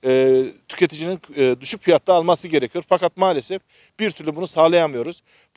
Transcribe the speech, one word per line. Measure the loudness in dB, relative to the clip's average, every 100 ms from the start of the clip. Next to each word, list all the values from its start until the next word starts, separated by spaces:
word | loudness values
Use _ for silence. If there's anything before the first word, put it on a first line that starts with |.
e, | 0 2 4 2 0 -8 -18
tüketicinin, | -4 -4 -2 -10 -10 -10 -2
e, | 0 0
düşük | -6 -4
fiyatta | 0 2 2
alması | 2 2 -2 -2
gerekiyor. | -4 -2 -6 -2
Fakat | -2 -2 -2
maalesef | -2 -2 -6 -12 -12 _ _ -8
bir | -8
türlü | -6 -10 -8
bunu | -6
sağlayamıyoruz. | 2 4 4 2 -2 -8 -12 _ _ _